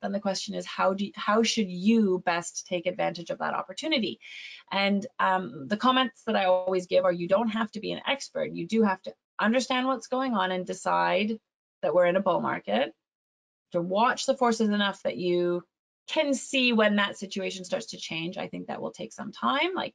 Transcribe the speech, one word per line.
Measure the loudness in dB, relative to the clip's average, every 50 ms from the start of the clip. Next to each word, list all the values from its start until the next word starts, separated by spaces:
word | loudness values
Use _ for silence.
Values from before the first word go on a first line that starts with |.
then | -6 -4 -4
the | -2
question | -2 -2 -2 -4 -4 -6 -6
is, | -8 -8
how | -6 -2 0 2 2 2
do, | 0 -2 -6 -6
how | -4 0 2 4 4 4
should | 2 2 0 -2 -2
you | -2 0 4 4 6 6 6 4 2 2 0
best | 0 0 0 -2 -6 -8 -12 -6
take | -4 -4 -2 -2 -2
advantage | -2 0 0 -2 -2 -4 -6 -8
of | -6 -4
that | -4 -2 -2
opportunity? | -4 -4 -6 -8 -8 -4 0 0 0 0 -2 -4 -8 -14 -18 -16 -16 -16 -16 -18 -18 -10 -4
And, | -2 0 2 2 2 0 -2 -4 _ 0
um, | 2 2 2 2 0 -4 -10 -10 -6 -4
the | -2 0
comments | 2 2 4 4 2 0 -2 _ _
that | -2 0
I | 2 4
always | 4 4 4 4 2 0 0 0 2
give | 2 4 4
are, | 4
you | 2 0 2 2
don't | 2 2 2 2
have | 0 -2 -2 -4 -6
to | -6
be | -6 -6
an | -6 -4 -4 -4
expert. | -4 -4 -6 -8 -6 -4 -4 -4
You | -4 -6 -4 0
do | 4 4
have | 4 4 2 0 -6
to | -12 -16 _ _ _ _ 0
understand | 2 2 2 2 2 0 0 0 0 0
what's | -2 -2 -4 -4
going | -4 -2 0 0 0
on | 0 0 0
and | 0 -2 -4
decide | -6 -8 -6 -2 0 2 2 2 2 2 2 0 0 -2 -6 _ _ _ _ _ _ _ _
that | -2 2 4
we're | 4 4
in | 4 4
a | 2
bull | 2 2 2 0
market, | 0 -2 -4 -4 -2 -2 0 0 0 -2 -4 _ _ _ _ _ _ _ _ _ _ _ _ _ _ _
to | -4 -2
watch | -2 0 2 2 2 2 2 0 0
the | -2 0 2
forces | 2 2 2 2 2 2
enough | 2 2 0 0 -2 -2 -4
that | -4 -4 -2
you | 0 0 2 2 2 2 0 -2 -4 _ _ _ _ _ _ _ _ -4
can | -2 0 0 2 0
see | -2 -2 -2 0 2 2 4 4
when | 4 4 4 4 2
that | 2 0 -2 -6
situation | -12 -10 -6 -6 -6 -6 -6 -8 -8
starts | -6 -6 -6 -6 -8
to | -12 -12
change. | -10 -8 -8 -6 -6 -6 -6 -8
I | -8 -8
think | -10 -10 -10 -10
that | -10 -8
will | -10 -10
take | -10 -10 -12 -12 -12
some | -12 -14 -12
time, | -10 -4 -2 -2 0 0 0 -2 -2
like | -4 -6 -6 -8